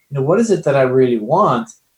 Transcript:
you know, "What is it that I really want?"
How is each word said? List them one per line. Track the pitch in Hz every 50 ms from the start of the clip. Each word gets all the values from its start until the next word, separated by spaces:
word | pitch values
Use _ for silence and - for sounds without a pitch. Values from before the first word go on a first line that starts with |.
| _ _
you | 139
know, | 139
"What | 131 147 180 226
is | 233 226
it | 185 160 -
that | 147 135
I | 139
really | 131 127 127 131 131 123 120 110
want?" | 107 117 156 190 208 156 127 117 113 - - _ _ _ _